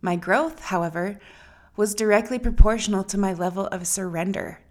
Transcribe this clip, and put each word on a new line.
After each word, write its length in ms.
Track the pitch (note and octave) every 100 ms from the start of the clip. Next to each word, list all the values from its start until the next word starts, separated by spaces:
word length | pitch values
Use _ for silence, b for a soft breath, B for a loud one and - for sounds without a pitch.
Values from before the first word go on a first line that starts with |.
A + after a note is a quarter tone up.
My 140 | F#3+ F3
growth, 480 | E3+ G#3 D#4+ D#4+
however, 540 | - F#3 E3+ E3+ F3+ G3+ B B B B B -
was 180 | G#3
directly 440 | G#3 G#3+ G#3 A3+ B3
proportional 680 | B3 - G#3 A3+ A3+ G3
to 120 | G3 G3
my 160 | G3
level 360 | F3 F3+ F3+ G3
of 180 | F#3 F3
surrender, 760 | - F#3 E3 F3 F#3+ - - _